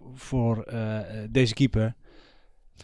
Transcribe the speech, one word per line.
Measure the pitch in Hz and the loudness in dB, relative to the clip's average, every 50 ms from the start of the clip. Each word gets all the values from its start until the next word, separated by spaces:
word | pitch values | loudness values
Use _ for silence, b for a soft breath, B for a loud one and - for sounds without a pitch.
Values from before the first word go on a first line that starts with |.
| - 127 127 | -20 -20 -18
voor, | 131 - - 131 127 117 117 113 110 | -16 -8 -4 0 2 2 2 2 0
eh, | 110 - 120 113 110 107 110 107 | -2 -6 -6 -4 -2 -2 -2 -4
eh, | 104 - 107 110 104 110 | -6 -6 -10 -10 -8 -2
deze | 113 131 127 110 107 | 2 2 2 2 4
keeper." | - 139 127 - 107 110 113 - - b b b b b b b b b b b b _ - _ B | 2 2 4 4 2 2 2 -2 -6 b b b b b b b b b b b b _ -20 _ B